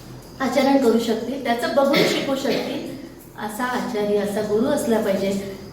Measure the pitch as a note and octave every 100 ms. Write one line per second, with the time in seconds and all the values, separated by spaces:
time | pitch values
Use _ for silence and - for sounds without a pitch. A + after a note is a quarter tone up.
0 | - - - - C4 C#4+ C4+ C#4 A#3 A3+
1 | A3+ G#3+ A#3+ C4+ A#3+ A#3 - C#4+ C4+ D4
2 | - D#4 C#4 C4 A#3+ - - D3+ - -
3 | - - - - G#3+ - B3 A3 G3 G#3
4 | G#3 G#3 G3+ G#3+ G#3 G#3+ C#4 C#4+ A#3 G#3+
5 | G#3+ F#3+ G3 G3+ - - -